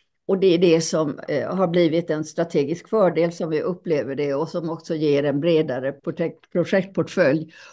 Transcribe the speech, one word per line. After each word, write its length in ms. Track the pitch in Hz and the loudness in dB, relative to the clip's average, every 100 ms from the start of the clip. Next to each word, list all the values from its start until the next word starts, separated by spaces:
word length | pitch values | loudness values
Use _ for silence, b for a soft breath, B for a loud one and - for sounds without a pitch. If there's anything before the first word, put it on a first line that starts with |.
| B _ - | B _ -4
Och 120 | 196 | 2
det 80 | 190 | 4
är 120 | 170 | 6
det 220 | 180 165 | 6 4
som, 380 | 160 165 156 - - | 2 -2 -2 -4 -4
eh, 260 | 143 113 | -4 -2
har 140 | 180 185 | -2 0
blivit 420 | 175 170 160 170 | 2 2 2 -2
en 140 | 156 | -4
strategisk 640 | 151 - 117 165 139 170 - | -4 -4 -2 0 -2 -4 -4
fördel 440 | 220 185 156 170 | 2 2 2 -2
som 180 | 170 170 | -2 -4
vi 120 | 156 | -2
upplever 520 | - 139 - 151 117 | -2 -6 -2 -2 -2
det, 200 | 135 143 | -4 -4
och 140 | 139 156 | -2 -4
som 220 | 175 160 | -6 -6
också 240 | 160 - | -10 -8
ger 300 | 165 151 143 | -2 2 2
en 160 | 147 143 | 2 0
bredare 520 | 165 160 156 127 131 | 2 2 2 -2 -6
projekt-, 600 | 139 - 156 165 - _ | -8 -10 -6 -6 -6 _
projektportfölj 1000 | 180 165 202 190 - 156 - 160 156 160 B B | -4 0 0 0 -4 -4 2 2 2 -2 B B